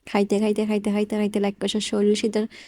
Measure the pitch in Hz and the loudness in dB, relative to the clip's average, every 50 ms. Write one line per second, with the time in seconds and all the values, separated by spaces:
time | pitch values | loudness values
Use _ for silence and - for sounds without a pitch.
0 | _ - - 208 202 202 208 202 220 214 208 214 214 214 214 202 208 214 202 208 | _ -4 0 0 2 2 2 0 2 0 0 0 0 0 0 0 0 0 0 0
1 | 214 208 214 208 208 202 214 208 202 202 202 - 190 196 - 214 202 - 220 208 | 0 -2 0 0 0 0 0 0 0 0 -2 -2 -4 -2 -2 -2 -2 -2 0 2
2 | 208 208 214 208 - 208 208 214 220 - - - - | 4 4 4 2 0 0 0 0 -2 -2 -6 -16 -20